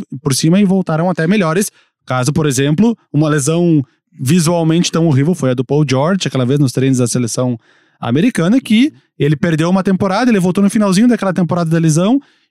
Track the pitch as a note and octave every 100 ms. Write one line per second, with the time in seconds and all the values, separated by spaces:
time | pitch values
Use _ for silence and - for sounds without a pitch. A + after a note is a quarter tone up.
0 | - C3 D3 C3 D#3+ F#3 G3 F#3+ F3 D#3
1 | F3+ E3 D#3+ G#3+ D#3+ E3+ G#3 - _ _
2 | - B2+ B2+ C#3+ D3+ C3 C#3 D#3 A#3 A3+
3 | _ D3 D#3 D3+ C3+ E3 F3 D3+ B2+ _
4 | _ - C3 F3+ D#3+ F3 D#3+ E3 E3 E3
5 | E3 C3 D3 F#3 C3 B2+ B2 C#3+ D3 C3
6 | D3+ G3 C#3+ C3 B2 C#3+ C3 C#3+ C3+ B2+
7 | A#2+ B2+ A#2 - B2 A#2 _ _ _ _
8 | A#2 C3+ A#3+ - E3 B3+ - A3 D4 -
9 | _ - C#3+ D3 F3 D#3 E3 F#3+ F#3 F#3
10 | G3 G3 B3+ G3+ F3+ F#3+ G3 A3+ G3+ F#3
11 | A#3+ A3 G3 F3+ E3+ F3 E3 E3 E3 D3+
12 | G3 C#4 - _ _